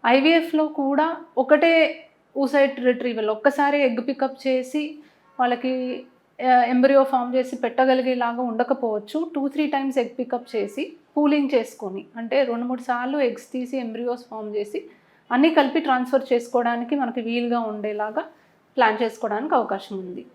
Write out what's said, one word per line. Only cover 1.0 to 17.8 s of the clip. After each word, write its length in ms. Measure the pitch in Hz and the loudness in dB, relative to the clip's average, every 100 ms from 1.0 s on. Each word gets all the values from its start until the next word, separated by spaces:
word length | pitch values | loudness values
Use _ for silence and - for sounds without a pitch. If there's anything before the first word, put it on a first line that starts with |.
| 311 330 - - | 0 -2 -8 -2
ఒకటే 680 | 262 302 330 330 311 - - _ _ - | 4 4 6 4 4 0 -16 _ _ -4
oocyte 440 | 269 285 277 277 | 0 2 2 2
retrieval, 420 | 247 247 247 220 214 | 0 0 -2 -2 -2
ఒక్కసారి 560 | 214 285 277 285 294 | 0 0 2 0 2
ఎగ్ 260 | 269 233 240 | 0 0 -4
పికప్ 400 | 269 269 269 269 | -4 -4 -4 -2
చేసి 500 | 254 254 302 302 311 - _ _ - | -2 -2 -6 -6 -12 -20 _ _ -4
వాళ్ళకి, 640 | 247 240 254 254 254 247 254 _ _ _ | -2 0 -2 -4 -4 -8 -12 _ _ _
ఆ, 220 | 254 254 | 4 4
ఎంబ్రియో 400 | 240 247 269 277 | 4 4 6 6
ఫామ్ 320 | 269 262 247 254 | 4 2 0 -2
చేసి 200 | 254 247 | -2 -4
పెట్టగలిగేలాగా 880 | 294 277 262 262 254 254 240 240 | -4 2 2 4 2 0 -2 -2
ఉండకపోవచ్చు. 920 | 247 220 247 262 247 214 208 302 330 330 | -4 -2 -2 0 0 -4 -4 -6 -4 -4
టూ 120 | 277 | -4
త్రీ 200 | 285 302 | -2 -2
టైమ్స్ 300 | 285 269 262 | -2 -2 -2
ఎగ్ 220 | 240 - | -4 -4
పికప్ 360 | 247 240 240 226 | -6 -6 -6 -6
చేసి 380 | 202 233 330 - _ - | -6 -6 -10 -10 _ 0
పూలింగ్ 320 | 294 294 277 | 2 2 2
చేసుకొని, 520 | 277 220 - 202 196 - 226 | 0 -2 -8 -10 -10 -12 -12
అంటే 280 | 226 262 | -2 0
రెండు 220 | 262 233 240 | 0 -2 -4
మూడు 160 | 254 | -6
సార్లు 360 | 240 240 240 294 | -4 -4 -2 0
ఎగ్స్ 340 | 262 - - | -2 -2 -10
తీసి 260 | 254 247 269 | -8 -6 -6
ఎంబ్రియోస్ 480 | 233 226 240 240 240 | -6 -6 -6 -6 -10
ఫామ్ 240 | 220 214 208 | -12 -8 -6
చేసి 300 | 208 - - - _ _ _ | -6 -8 -12 -20 _ _ _
అన్నీ 180 | 247 311 | 4 4
కలిపి 300 | 320 269 320 | 6 4 2
ట్రాన్స్‌ఫర్ 540 | 311 254 247 269 269 | 0 0 2 0 2
చేసుకోవడానికి 640 | 240 240 247 233 233 240 285 | -2 0 0 0 -2 -2 -2
మనకి 260 | 247 240 | -2 -4
వీలుగా 380 | 226 240 240 240 | -4 -2 0 -2
ఉండేలాగా 640 | 226 214 | -2 -6